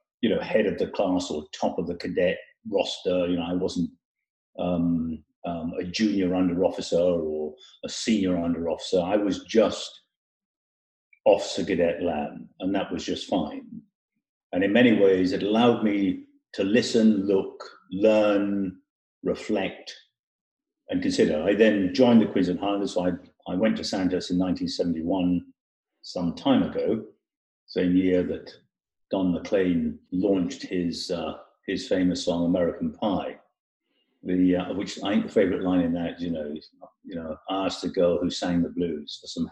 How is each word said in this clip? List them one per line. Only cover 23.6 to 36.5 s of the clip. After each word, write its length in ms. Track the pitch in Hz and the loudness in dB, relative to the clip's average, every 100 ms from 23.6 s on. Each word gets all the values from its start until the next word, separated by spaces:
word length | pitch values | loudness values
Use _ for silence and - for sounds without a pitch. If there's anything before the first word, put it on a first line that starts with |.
| 110 - | 0 0
to 80 | |
Sandhurst 480 | - 101 90 90 - | -4 -2 0 -2 -2
in 60 | 90 | -2
nineteen 280 | 92 85 90 | 0 -2 -4
seventy-one, 760 | - 87 80 85 95 90 87 - _ _ _ _ _ | -2 -2 -2 -2 0 2 0 -4 _ _ _ _ _
some 320 | - - 87 | -10 -4 -4
time 300 | - 139 117 | -2 2 2
ago, 400 | 82 82 85 110 - _ _ _ _ _ _ | 2 -2 -2 -2 -4 _ _ _ _ _ _
same 300 | 92 90 92 | -2 2 4
year 280 | 92 90 | 4 2
that 260 | - - - - _ _ _ _ - | 0 -4 -10 -20 _ _ _ _ -6
Don 200 | 95 90 | -2 0
McLean 680 | 85 - 101 90 85 78 73 - | 0 0 0 2 2 -2 -6 -6
launched 520 | 90 98 95 87 - | -2 2 2 0 -6
his, 500 | - 92 85 78 - | -6 -4 -2 -4 -6
uh, 220 | 85 78 - - _ - | -6 -6 -10 -18 _ -6
his 220 | 95 - | -6 -2
famous 360 | 92 90 87 | 2 2 0
song, 220 | - 85 85 | -2 0 2
American 460 | 90 85 - 80 | 2 0 -2 -6
Pie, 440 | - 107 87 67 - _ _ _ _ _ _ _ _ | -4 -2 -2 -4 -12 _ _ _ _ _ _ _ _
the, 320 | 90 90 92 | -2 2 4
uh, 180 | 90 90 | 2 -2
which 280 | 90 92 - | -6 -6 -6
I 80 | 95 | -2
think 160 | 104 - | 0 2
the 60 | |
favourite 320 | 113 92 98 | 2 2 2
line 160 | 92 90 | 0 2
in 120 | 82 | 2
that, 260 | 85 85 - | 0 -4 -6
you 100 | 87 | -6
know, 240 | 78 73 | -6 -6